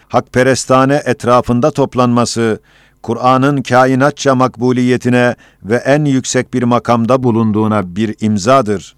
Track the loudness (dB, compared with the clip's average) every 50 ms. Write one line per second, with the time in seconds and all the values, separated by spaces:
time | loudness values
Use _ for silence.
0 | _ _ -4 -4 -4 _ -2 0 2 2 0 0 0 0 2 2 2 2 0 0
1 | -2 -2 -4 -4 0 0 2 2 2 0 0 0 0 0 0 0 -2 -2 0 0
2 | 0 0 2 0 0 -2 -2 -2 -2 -2 -2 -4 -8 _ _ _ _ _ _ _
3 | -8 -8 -6 -2 0 2 2 2 2 0 0 -2 -2 0 2 2 4 4 2 2
4 | 0 0 0 -2 0 0 2 2 0 0 -2 -2 -2 -2 0 0 0 0 0 0
5 | 0 0 0 2 2 0 -2 -4 -10 _ _ _ -6 -4 -4 -2 0 0 0 0
6 | 2 0 -2 -2 -2 -2 -2 -4 -4 -2 -2 -2 0 0 0 0 0 0 0 0
7 | 2 2 0 0 0 0 0 0 0 0 0 0 0 0 0 -2 -4 -4 -4 -4
8 | -4 -4 -4 -4 -2 -2 -2 0 0 2 2 2 2 0 -4 -6 -8 -12 -20